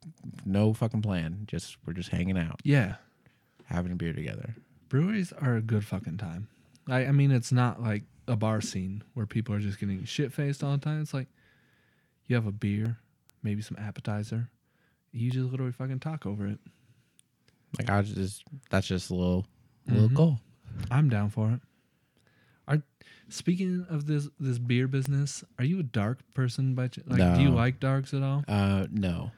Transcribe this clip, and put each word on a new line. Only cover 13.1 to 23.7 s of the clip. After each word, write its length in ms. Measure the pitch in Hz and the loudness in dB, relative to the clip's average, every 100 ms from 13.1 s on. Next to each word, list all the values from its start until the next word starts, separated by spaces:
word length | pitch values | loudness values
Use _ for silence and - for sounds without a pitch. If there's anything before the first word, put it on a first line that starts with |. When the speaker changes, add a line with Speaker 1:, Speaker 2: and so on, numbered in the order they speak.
| _ _ _ | _ _ _
Speaker 2:
maybe 180 | 107 104 | -4 -4
some 140 | 107 - | -6 -8
appetizer. 680 | 101 113 117 104 107 113 120 _ _ _ _ _ _ | -10 -8 -4 -4 -2 -4 -4 _ _ _ _ _ _
You 180 | 117 123 | -4 -2
just 200 | 131 127 | 0 -2
literally 180 | 131 127 | -2 -4
fucking 280 | 123 131 131 | -4 -6 -4
talk 260 | 160 156 98 | -6 -6 -6
over 200 | 104 101 | -4 -4
it. 100 | 107 - - _ _ _ _ _ _ _ _ _ - | -4 -10 -20 _ _ _ _ _ _ _ _ _ -4
Speaker 1:
Like, 120 | 110 | 2
I 120 | 101 | 2
just, 400 | 101 98 95 - - 139 - | 2 -2 -4 -6 -16 -20 -4
that's 180 | 98 - | -2 0
just 220 | 92 - | -2 -2
a 40 | |
little, 320 | 90 90 90 - _ _ _ - | 0 2 2 -2 _ _ _ 0
a 40 | |
little 140 | 120 110 | 4 6
Speaker 2:
Mm-hmm. 80 | 135 | 6
Speaker 1:
goal. 240 | 165 123 - _ - - - | 4 2 -4 _ -14 -10 0
Speaker 2:
I'm 180 | 127 147 | 2 4
down 200 | 104 104 | 4 0
for 200 | 110 107 | 0 0
it. 80 | 127 - _ _ _ _ _ _ _ _ _ - | 0 -4 _ _ _ _ _ _ _ _ _ -2
Are, 160 | 151 - _ - - - | -2 -2 _ -20 -20 -16
speaking 580 | - - 180 185 | -4 0 0 0